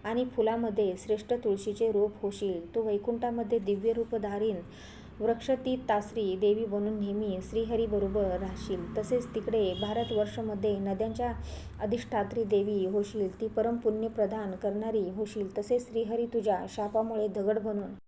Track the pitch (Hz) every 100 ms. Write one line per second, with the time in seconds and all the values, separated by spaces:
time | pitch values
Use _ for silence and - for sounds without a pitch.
0 | 208 233 254 247 220 233 233 202 202 180
1 | - 208 - 240 226 196 214 208 226 208
2 | 208 208 202 196 202 175 170 226 220 202
3 | 208 233 240 233 220 233 196 202 220 226
4 | 226 226 202 202 220 185 175 - - -
5 | - - 214 233 - 254 262 254 - 208
6 | 208 233 202 185 208 214 220 202 208 214
7 | 202 202 214 185 190 220 226 226 226 202
8 | 196 202 196 180 190 185 - 185 170 220
9 | 208 247 233 226 226 220 190 180 202 220
10 | 220 220 208 240 220 208 208 202 196 190
11 | 220 220 240 226 - - - - 214 233
12 | - 226 202 233 214 202 202 202 185 202
13 | 202 220 185 185 220 220 226 233 226 214
14 | 220 226 196 220 202 185 208 202 220 220
15 | 185 190 208 220 196 - 208 247 240 226
16 | 214 233 240 240 208 185 190 - 202 220
17 | 226 220 208 202 196 214 214 202 185 196